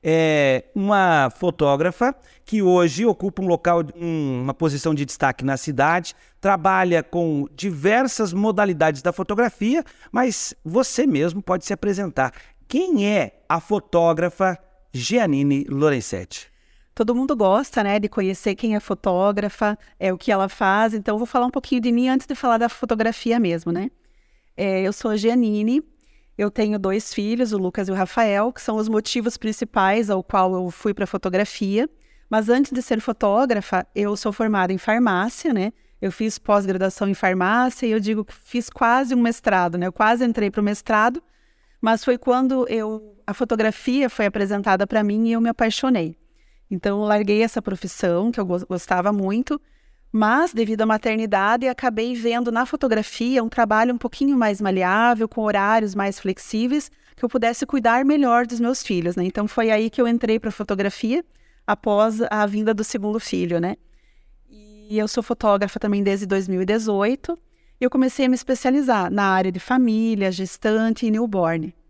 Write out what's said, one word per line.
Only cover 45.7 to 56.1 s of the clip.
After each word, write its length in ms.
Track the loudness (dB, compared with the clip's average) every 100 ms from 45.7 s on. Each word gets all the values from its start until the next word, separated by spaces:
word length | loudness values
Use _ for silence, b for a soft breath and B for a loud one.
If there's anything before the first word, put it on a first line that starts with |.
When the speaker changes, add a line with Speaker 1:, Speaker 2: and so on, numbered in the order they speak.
| 0 0 0 0 -8 _ _ _ _ _
Speaker 2:
Então, 300 | -4 -2 -2
eu 60 | 2
larguei 360 | 2 2 2
essa 180 | 2 -2
profissão, 720 | -6 -8 -10 -4 0 2 0
que 80 | -2
eu 60 | -4
gos-, 180 | -4
gostava 500 | -4 -8 -2 0 0
muito, 480 | 0 0 -2 -2 -6 _ _ _ _ _
mas, 420 | 0 2 2 0
devido 280 | 0 -2 0
à 40 | 0
maternidade, 800 | 0 0 -2 0 0 2 0 0
acabei 480 | -2 -4 -2 -4 -2
vendo 360 | -2 -2 -2
na 140 | -2 -2
fotografia 760 | -2 0 0 -2 -4 0 0
um 60 | 0
trabalho 440 | 0 2 4 2
um 40 | 0
pouquinho 380 | -6 -2 0 2
mais 240 | 2 0
maleável, 680 | 0 0 2 4 4 2 -2
com 140 | -2
horários 520 | 0 2 2 2 0
mais 260 | -2 -4